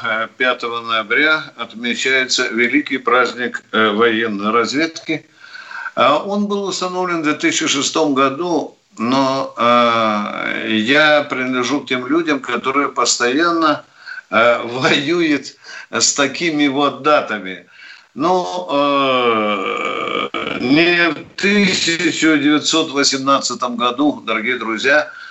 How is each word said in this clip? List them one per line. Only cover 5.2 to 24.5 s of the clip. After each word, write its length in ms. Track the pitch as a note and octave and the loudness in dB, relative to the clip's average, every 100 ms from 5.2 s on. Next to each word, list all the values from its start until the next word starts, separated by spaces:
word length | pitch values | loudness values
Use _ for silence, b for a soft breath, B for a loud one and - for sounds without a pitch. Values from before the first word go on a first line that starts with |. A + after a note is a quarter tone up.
| - B B B B B B | -8 B B B B B B
А 240 | - B2+ D#3 | 2 2 2
он 300 | G3+ G3+ G3+ | 0 -2 0
был 160 | G3+ | -2
установлен 560 | G3 - F#3 F3+ F#3 E3+ | -4 -4 -4 -4 -4 -2
в 20 | |
две 100 | D3+ | -2
тысячи 340 | C#3 E3 E3 D#3 | 0 0 0 0
шестом 460 | C#3 C3+ D#3 D#3 | 0 0 0 0
году, 640 | C3+ C#3 C3+ F3 D#3 A#2+ - _ - | 2 0 0 -2 -2 -4 -12 _ -6
но, 560 | A2+ C3+ C3+ D3+ - - | 0 2 2 0 -4 0
э, 1200 | A#2+ A#2+ A#2+ A#2 A2 G#2 G#2+ - - - A2 A2 | 2 4 4 2 2 0 -4 -6 -6 -4 -2 0
я 460 | G#2+ C#3+ D3+ D3+ | 2 4 4 4
принадлежу 580 | C3+ C#3+ B2+ B2+ B2 C#3 | 2 -4 -2 -2 0 -2
к 80 | B2+ | -2
тем 180 | B2+ B2 | -4 -2
людям, 340 | D#3+ D#3+ C#3 | 0 0 -2
которые 500 | B2+ B2 C3+ C3+ C#3 | -2 -4 -2 0 -2
постоянно, 960 | C3 A#2+ - A#2+ C3+ E3+ E3 D#3+ D3 - B B B B | 0 -2 0 0 2 0 2 0 0 -6 B B B B
э, 320 | G#2+ A#2 A#2+ | 2 4 2
<laughs> 20 | |
воюют 920 | A#2 B2 C3 C#3+ C#3 F3 E3 C#3+ B2+ - B B B | 0 -2 0 0 0 0 2 0 -4 -16 B B B
с 220 | A2+ A2+ | -2 0
такими 540 | - C#3 C#3 E3+ D3+ D3 | 0 -2 0 -2 2 2
вот 340 | C3+ C#3+ C3 | 2 0 0
датами. 640 | C#3+ D3 A#2+ G#2+ F#2+ F2+ - B B B B | 2 2 2 -4 -8 -12 -16 B B B B
Ну, 520 | A2+ D#3+ F#3 F3+ F3+ F3+ | -4 0 0 0 -6 -4
э, 1600 | C#3+ C#3+ C#3 C3+ B2+ A#2+ A2+ G#2+ G2+ G2+ G#2 D2+ - - - - - - - | 0 2 2 2 2 2 2 2 0 -2 -2 -4 -4 -4 -4 -4 -6 -6 -4
не 500 | B2 D3 E3+ F3 E3+ | 2 4 4 4 2
в 140 | C#3+ - - | 0 -8 -4
тысяча 1040 | D3+ G#3 G3 F3+ - E3 E3+ - D#3 D#3 | 0 4 2 2 0 0 0 2 2 4
девятьсот 520 | C#3 D3+ - D#3+ C#3+ | 4 2 2 0 0
восемнадцатом 840 | C3+ C3+ C3+ C3+ C#3 - A#2+ B2+ A#2+ | 0 0 0 2 0 0 -4 -4 -2
году, 460 | B2 B2 D3 A#2 | -2 0 0 0
дорогие 320 | G#2 A2 A2 | -2 -2 -2